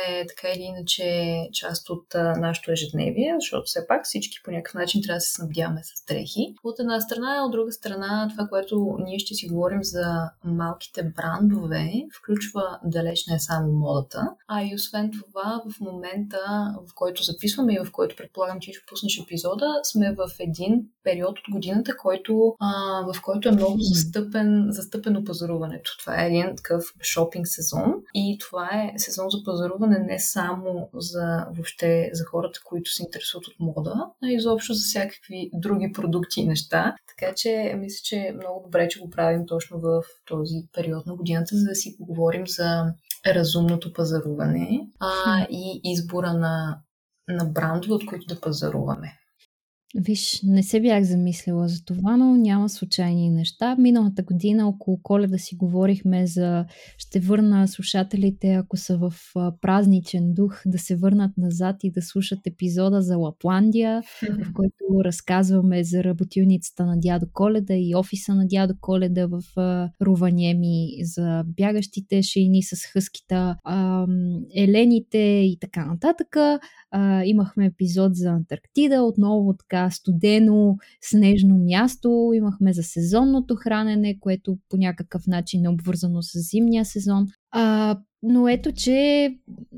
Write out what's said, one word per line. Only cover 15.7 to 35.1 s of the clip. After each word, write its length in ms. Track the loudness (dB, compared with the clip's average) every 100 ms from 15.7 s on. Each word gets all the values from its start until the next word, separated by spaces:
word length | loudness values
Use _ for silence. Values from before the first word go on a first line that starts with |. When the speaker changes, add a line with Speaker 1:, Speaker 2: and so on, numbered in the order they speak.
Speaker 1:
в 100 | -12
момента, 580 | -12 -10 -10 -8 -8 -8 -6 -4 -4 -8 -14
в 40 |
който 280 | -6 -6 -2
записваме 520 | -4 -2 -4 0 0
и 40 | 0
в 140 | -2
който, 240 | -4 -4 -4
предполагам, 440 | -16 -6 -6 -6
че 120 | -14
ще 140 | -20 -16
пуснеш 300 | -8 -6 -6
епизода, 480 | -8 -8 -6 -4 -2 -2
сме 320 | -2 0 0
в 160 | 0 -6 -6
един 300 | -8 -6 0 0 -2 _
период 340 | -4 -2 -4 -6
от 60 | -8
годината, 440 | -8 -2 -2 -2 -4
който, 580 | -2 -2 0 2 2 2
а, 100 | -4 -2 -4 -4 -4
в 100 | -8
който 260 | -6 -2 2
е 40 |
много 180 | 4 4
Speaker 2:
Мгм. 100 | 0
Speaker 1:
застъпен, 840 | 0 0 0 -4 -4 0 2 2 2
застъпено 540 | -2 -8 -8 -2 -2
пазаруването. 720 | -2 -6 -4 -4 -6 -8 -12 -12
Това 220 | -6 -2
е 40 | 0
един 300 | 0 0 -6
такъв 280 | -4 -4 -4 -8
шопинг 460 | -6 -2 -2 -2 -6
сезон 460 | -6 -4 -2 0 -2 -4
и 240 | -4 -2 -4
това 300 | -8 -8 -6 -4 -6
е 40 | -6
сезон 320 | -8 -6 -4
за 140 | -4
пазаруване 540 | -4 -4 -4 0 2 2
не 200 | 0 -4
само 680 | -4 -4 -4 -4 -6 -8 -8
за, 520 | -10 -8 -6 -4 -4 -4
въобще 600 | -10 -12 -4 0 2 0
за 120 | -4
хората, 360 | -6 -6 -6 -10
които 260 | -10 -10 -6
се 100 | -8
интересуват 440 | -8 -10 -10 -10 -14
от 80 | -8
мода, 340 | -6 -4 -4 -4 -6 -6
а 60 | -2
изобщо 460 | 0 0 -2 -2
за 60 | -4
всякакви 680 | -2 -4 -6